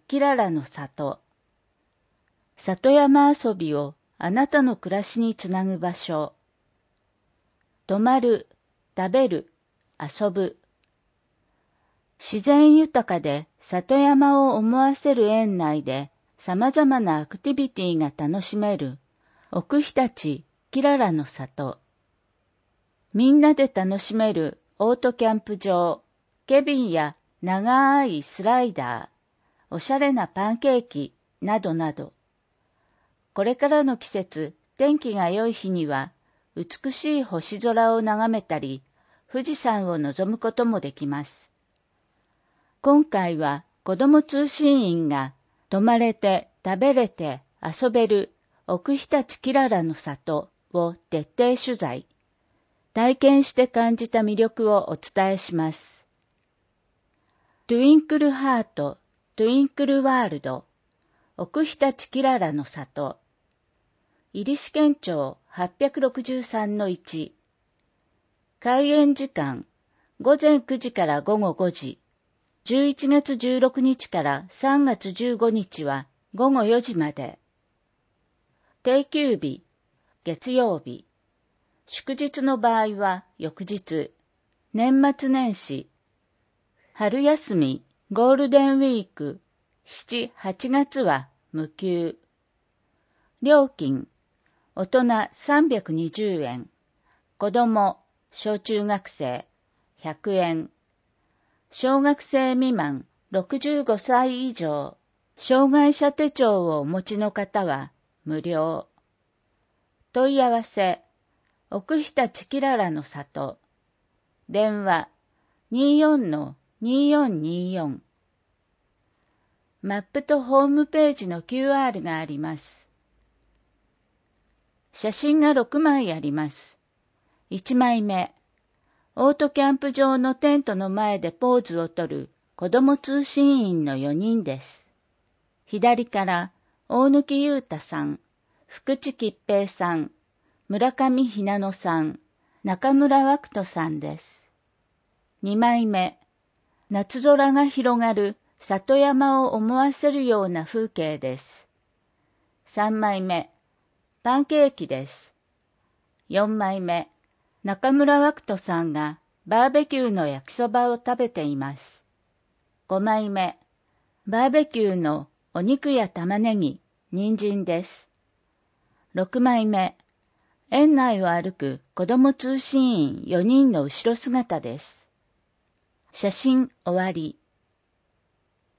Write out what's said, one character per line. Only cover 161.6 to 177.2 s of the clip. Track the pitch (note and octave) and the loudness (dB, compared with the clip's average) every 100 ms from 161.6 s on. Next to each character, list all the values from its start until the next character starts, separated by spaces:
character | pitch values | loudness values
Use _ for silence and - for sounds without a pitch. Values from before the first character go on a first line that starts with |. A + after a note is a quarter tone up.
| C3+ C#3 | -8 -10
す。 | - _ _ _ _ _ _ _ _ _ - | -20 _ _ _ _ _ _ _ _ _ -4
五 | F#3+ | -2
枚 | G#3+ A3 G#3+ | 0 0 -2
目、 | G3 F3+ - _ _ _ _ _ _ G3+ | -4 -4 -6 _ _ _ _ _ _ -4
バ | A3+ C4+ | 0 2
ー | |
ベ | D4+ D4+ | 2 0
キ | A3+ | 0
ュ | G3+ | 0
ー | F#3 | 0
の | D#3 D3+ - _ _ | -2 -4 -8 _ _
お | F3 | -4
肉 | G3 C#4 D4 | 0 0 0
や | C4 F#3+ | 0 -2
玉 | - F3 G#3 | -4 -4 -2
ね | A3+ G#3 | 0 0
ぎ、 | D3 - _ _ _ | -2 -6 _ _ _
人 | F3+ G#3 G#3+ | -6 -2 -2
参 | G#3 G3+ F3 | -2 -4 -4
で | E3+ | -4
す。 | F#3 - _ _ _ _ _ _ _ _ _ _ _ | -6 -16 _ _ _ _ _ _ _ _ _ _ _
六 | F3+ F#3 B3+ | -8 -4 0
枚 | B3+ A#3 G#3+ | 2 2 0
目、 | G3 F#3 - _ _ _ _ _ _ - | 0 -2 -6 _ _ _ _ _ _ -2
園 | C4+ D#4 C#4 | 2 4 4
内 | B3+ G3+ | 2 0
を | F3+ | 0
歩 | E3+ F#3 | 0 -4
く | F3+ C#3 C3 _ | -6 -6 -6 _
子 | - F3+ | -6 0
ど | B3 | 4
も | C4+ | 4
通 | C4+ B3+ C4+ | 2 -2 -6
信 | - C4+ B3+ G3+ | -2 0 2 2
員 | C#3+ - - | 0 -4 -4
四 | F3 | 0
人 | G#3 C4+ C4+ | 4 4 4
の | E3+ | 2
後 | C#3 - A#3 | -2 -4 -4
ろ | A#3 | -2
姿 | C4 B3+ A#3+ D#3+ | -2 -2 -2 -6
で | A#2+ C3 | -8 -12
す。 | - - _ _ _ _ _ _ _ _ _ _ _ | -16 -20 _ _ _ _ _ _ _ _ _ _ _
写 | - G3+ | -6 -6
真 | - C4 C4 B3+ _ F3+ | -2 2 2 0 _ -4
終 | F3+ | -2
わ | F#3 | -2
り。 | D#3+ | -4